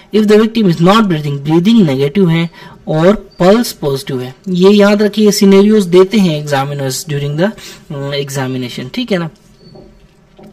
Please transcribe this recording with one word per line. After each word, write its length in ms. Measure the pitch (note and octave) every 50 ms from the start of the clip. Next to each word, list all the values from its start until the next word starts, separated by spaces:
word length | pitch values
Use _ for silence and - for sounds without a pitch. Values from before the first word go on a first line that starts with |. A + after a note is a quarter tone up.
| - _ -
if 100 | G#3+ G#3+
the 120 | G3+ G#3 G#3
victim 300 | A3+ A3 A3+ A#3 G#3+ F#3
is 140 | E3 D3+
not 200 | E3+ F3+ G3+ A3+
breathing, 380 | A3 G3 E3 D3+ D3 D3 C#3+ C#3
ब्रीदिंग 420 | C#3 D3+ D#3 E3+ F3 G#3+ A#3 A#3 G3 D3+
नेगेटिव 420 | C3+ C3 C#3 C#3+ - G3+ F#3+ E3
है 200 | D#3+ E3 E3 E3 - - - - - - - -
और 280 | D#3 D#3 D#3+ F#3 G#3+ G#3+ - - _ -
पल्स 320 | F3 F3+ G#3 A#3 A#3+ -
पॉजिटिव 500 | - - D#3+ C#3+ C#3 C3 - - C#3 B2
है। 140 | B2+ B2+ C3 - _ F#3+
ये 220 | F3+ F3 F3+ G3
याद 320 | G#3 G#3 G3+ G3+ G#3+ G3+ G#3+
रखिए, 280 | G3+ G#3 A3 G#3+ G#3
सिनेरियोज 540 | G3 - G3+ G3 G3 G3 G3+ G#3 A3 G#3+ G3
देते 340 | E3+ E3+ F3+ F#3+ F#3+ A#3 A3
हैं 260 | F#3+ F3 D3+ D3+ D3+
examiners 580 | D3 C#3+ C3+ C#3 C#3+ C#3+ C#3+ C3+ C3+ C3 - -
during 340 | - C#3+ C#3+ C#3+ C#3+ D3 D3+
the, 120 | F3+ G#3+ A3 - - - - - - -
अ, 200 | D#3+ C#3 C#3 C#3+ C#3+ C#3+ C#3+
examination, 680 | C#3 C3+ C#3 C3 B2+ C3 B2+ B2+ A#2 - - B2+ C3 -
ठीक 180 | A#3+ B3+ A#3+
है 60 | G3+ F3
ना। 120 | E3+ D#3+ - _ _ _ _ _ _ - - - - - _ _ _ _ _ _ _ _ _ - - -